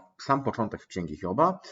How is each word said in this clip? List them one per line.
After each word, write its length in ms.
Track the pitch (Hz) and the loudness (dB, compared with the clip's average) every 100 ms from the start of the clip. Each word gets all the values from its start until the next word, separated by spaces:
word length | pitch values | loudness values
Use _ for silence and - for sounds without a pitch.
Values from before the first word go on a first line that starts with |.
| - - | -2 -8
sam 220 | - 139 | 0 2
początek 420 | 110 110 107 87 - | 2 0 -2 -4 -8
Księgi 320 | 98 82 76 | -6 -4 -4
Hioba. 420 | 90 110 170 185 - | -2 4 4 2 -8